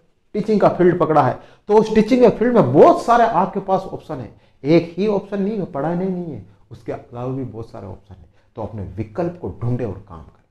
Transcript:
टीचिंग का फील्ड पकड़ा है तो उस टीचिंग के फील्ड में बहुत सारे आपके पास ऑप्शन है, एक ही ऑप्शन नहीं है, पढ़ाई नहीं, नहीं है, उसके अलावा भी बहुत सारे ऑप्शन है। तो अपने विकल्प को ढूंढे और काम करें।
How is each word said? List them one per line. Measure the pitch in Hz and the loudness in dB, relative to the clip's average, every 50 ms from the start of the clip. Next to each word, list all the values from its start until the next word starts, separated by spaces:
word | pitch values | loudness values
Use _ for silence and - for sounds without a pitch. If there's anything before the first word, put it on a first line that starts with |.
| _ _ _ _ _ _ - | _ _ _ _ _ _ -8
टीचिंग | 214 - - 214 196 | -6 -2 0 2 2
का | - 170 | 4 2
फील्ड | - - 180 180 165 175 | 4 4 4 4 4 2
पकड़ा | 160 156 156 147 135 | 0 2 2 2 2
है | 120 - - - - _ _ _ - | 2 -2 -4 -10 -18 _ _ _ 2
तो | 208 | 4
उस | 220 208 - 220 | 4 4 4 2
टीचिंग | 220 208 - 262 247 | 2 2 4 4 4
के | 247 208 | 4 4
फील्ड | - - 214 247 240 | 4 2 0 2 4
में | 214 156 123 127 | 4 2 4 6
बहुत | 160 247 339 339 - - | 6 8 8 6 4 2
सारे | 254 233 240 233 | 2 2 2 2
आपके | - - 170 190 190 - 196 | 2 2 0 -2 -2 -4 -6
पास | 185 - 190 180 | -4 -2 -2 -2
ऑप्शन | 185 - - - - - 156 | -4 -6 -12 -14 -12 -12 -12
है, | 135 117 - - _ _ _ _ _ - | -12 -12 -14 -18 _ _ _ _ _ 0
एक | 139 165 165 165 - - - | 2 2 2 2 0 -4 -4
ही | 202 | -2
ऑप्शन | 220 202 190 196 - 208 202 190 | -2 -2 -2 -4 -6 -6 -4 -4
नहीं | 202 226 208 | -4 -4 -4
है, | 165 | -6
पढ़ाई | - - 139 139 160 175 | -6 -6 -6 -4 -4 -4
नहीं, | 175 190 190 | -4 -4 -4
नहीं | 180 175 175 165 135 | -4 -6 -8 -10 -12
है, | 107 98 - _ _ _ _ | -14 -16 -18 _ _ _ _
उसके | 120 - - - 135 | -20 -16 -12 -12 -12
अलावा | - - - 120 120 123 131 | -12 -14 -16 -14 -10 -8 -8
भी | 131 135 131 | -8 -8 -8
बहुत | 110 104 110 113 - | -10 -12 -14 -16 -16
सारे | - 113 104 | -16 -18 -16
ऑप्शन | 95 95 - _ _ 92 | -16 -18 -18 _ _ -20
है। | - - _ _ _ _ _ _ | -20 -20 _ _ _ _ _ _
तो | 117 107 | -12 -12
अपने | 98 - 104 95 | -12 -10 -12 -12
विकल्प | 78 76 - 101 - - - 175 170 175 - - | -10 -10 -10 -10 -8 -8 -6 -6 -6 -8 -10 -12
को | 98 - - 117 | -12 -10 -8 -6
ढूंढे | 120 123 117 127 | -4 -4 -4 -4
और | 104 90 - - - | -8 -8 -12 -16 -18
काम | 85 80 73 | -20 -20 -20
करें। | - _ _ _ _ | -20 _ _ _ _